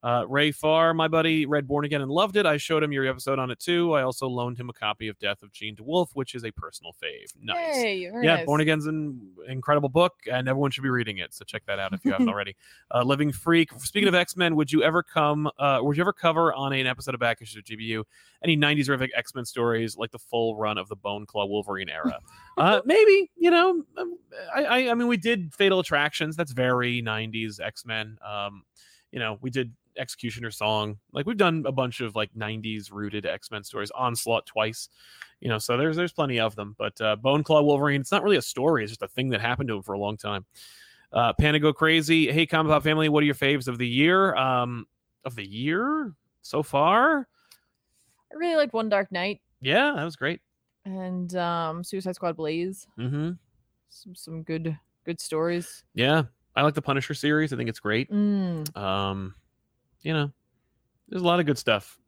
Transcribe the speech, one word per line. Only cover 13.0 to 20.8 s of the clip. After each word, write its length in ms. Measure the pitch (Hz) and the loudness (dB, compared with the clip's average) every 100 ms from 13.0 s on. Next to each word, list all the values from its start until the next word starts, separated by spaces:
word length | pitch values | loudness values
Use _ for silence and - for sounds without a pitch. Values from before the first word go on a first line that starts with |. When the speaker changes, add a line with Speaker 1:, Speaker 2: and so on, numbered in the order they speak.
Speaker 1:
Living 280 | 123 139 147 | 2 2 0
Freak, 400 | 135 - 165 160 - | -2 2 4 2 -2
speaking 300 | - 208 233 | -6 0 4
of 40 | |
X-Men, 440 | 180 175 180 175 156 | 4 0 0 0 2
would 160 | 147 | 2
you 100 | 151 | 4
ever 200 | 147 165 | 4 2
come, 460 | 170 - 147 147 151 - | 0 0 2 2 -2 0
uh, 220 | 143 135 | 2 2
would 140 | 131 147 | 2 0
you 80 | |
ever 80 | 180 | 0
cover 420 | - 170 160 165 | 2 0 4 2
on 200 | 131 139 | 2 -2
an 120 | 135 131 | 0 -2
episode 280 | 127 - | -4 -6
of 80 | 127 | -2
Back 200 | 120 113 | 0 -2
Issues 140 | 110 107 | -6 -18
of 80 | |
G 140 | 104 110 | -14 -12
B 80 | 113 | -6
U 200 | 110 110 _ _ _ | -6 -6 _ _ _
any 140 | 170 156 | 0 2
nineties 300 | 147 147 135 | 4 2 2
horrific 240 | 135 131 120 | 0 0 -4
X-Men 300 | 117 135 120 | -6 -8 -8
stories, 500 | - 117 113 113 104 | -2 0 0 -2 -4
like 160 | 113 | -8
the 80 | 117 | -10
full 380 | - 117 113 107 | -6 -2 -2 -2
run 200 | 107 | -4
of 120 | 107 | -4